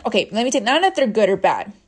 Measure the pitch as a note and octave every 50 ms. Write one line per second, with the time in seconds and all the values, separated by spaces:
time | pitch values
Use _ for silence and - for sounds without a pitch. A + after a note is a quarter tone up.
0 | - B3 A3 - - - - G#3+ A#3+ B3+ B3 C#4 G3+ A#3 C4+ D#4+ F4+ F#4+ F#4+ -
1 | C4+ A#3 G3 G#3+ G#3 F#3+ G3 F#3 - F#3 C#3+ G2 F2 - - - _